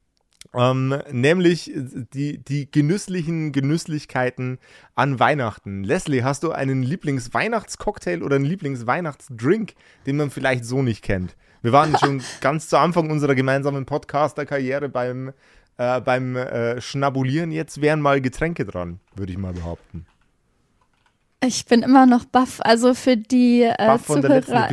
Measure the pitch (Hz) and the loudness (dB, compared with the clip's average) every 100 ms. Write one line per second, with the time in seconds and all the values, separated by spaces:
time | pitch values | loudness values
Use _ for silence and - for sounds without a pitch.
0 | _ _ _ _ - 123 123 131 131 139 | _ _ _ _ -8 0 2 2 0 -2
1 | - 123 139 185 175 170 - 185 131 139 | -4 0 2 4 4 2 -4 -10 -10 -12
2 | 117 135 147 147 123 143 135 151 147 208 | -12 -8 -8 -8 -6 -6 0 0 2 0
3 | - 185 156 165 156 139 135 165 - 151 | -2 -6 -4 -4 -2 -2 0 -2 -2 -8
4 | - 131 127 - 127 127 _ - _ - | -6 -2 -2 -2 -8 -8 _ -20 _ -2
5 | 139 123 123 147 113 - 101 98 98 175 | 0 2 2 2 -2 -6 -10 -6 -2 -2
6 | 160 131 127 143 160 160 135 135 127 185 | 0 0 0 -2 -4 -4 -2 -2 -2 -4
7 | 151 139 113 113 202 226 - - - - | -4 -4 -4 -4 -2 -4 -6 -8 -8 -6
8 | 180 175 - 139 139 190 143 127 113 151 | -6 -6 0 0 0 -4 -6 -6 -4 -4
9 | 170 - - 113 123 220 202 - _ _ | -4 -10 -16 -4 0 0 -2 -12 _ _
10 | - 143 143 - 131 127 117 131 127 110 | -6 -4 -4 -4 -2 -2 -2 -2 -2 -2
11 | - 95 90 - _ _ 117 135 156 147 | -2 -4 -4 -10 _ _ 2 4 4 2
12 | 143 135 123 - 131 156 - 156 165 175 | 0 0 -6 -4 -2 -2 0 2 4 2
13 | 156 151 143 131 131 139 139 139 131 151 | 0 0 2 2 2 0 0 -4 -4 -6
14 | - 147 151 151 143 143 127 139 139 123 | -4 -2 0 -2 -6 -4 -2 -4 -4 -4
15 | 123 127 131 - _ _ _ - 123 127 | -4 -6 -10 -14 _ _ _ -4 -2 0
16 | 131 127 131 127 127 120 117 123 - 139 | 0 0 0 -4 -4 -2 -2 -4 -6 -2
17 | 139 131 131 151 170 156 156 143 147 156 | -2 0 0 -2 -2 -6 -8 -2 0 2
18 | 143 139 127 - 160 170 101 90 87 87 | 2 2 0 -2 -4 -4 -6 -6 -8 -12
19 | _ 95 95 90 92 87 85 82 _ 85 | _ -12 -8 -6 -6 -6 -8 -10 _ -16
20 | 82 _ _ _ _ _ _ _ _ _ | -16 _ _ _ _ _ _ _ _ _
21 | _ _ _ _ 254 - - 233 240 269 | _ _ _ _ -2 -2 2 2 6 8
22 | 254 240 - 247 254 - - 233 247 254 | 8 6 2 0 0 0 2 4 4 2
23 | 262 240 220 254 247 240 233 - 220 240 | 2 2 2 4 6 6 4 4 4 2
24 | - 294 269 262 - 233 - | 2 2 4 4 4 0 0